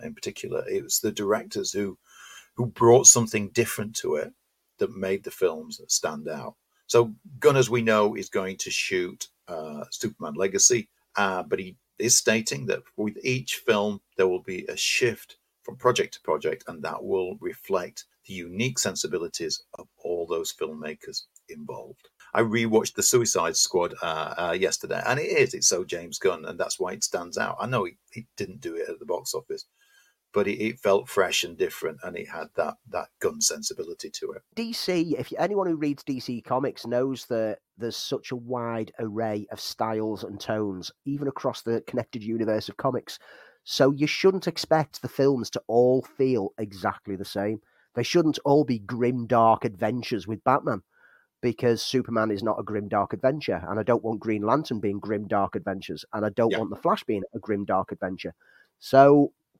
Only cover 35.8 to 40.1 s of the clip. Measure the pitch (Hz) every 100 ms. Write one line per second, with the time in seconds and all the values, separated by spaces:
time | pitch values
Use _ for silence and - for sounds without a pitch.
35.8 | 151 139 - 131 - 120 - 127 139 -
36.8 | 120 120 131 131 - 117 110 104 _ -
37.8 | 117 104 - 139 - 123 120 123 117 117
38.8 | 110 - 113 104 113 107 101 107 - -
39.8 | 110 110 110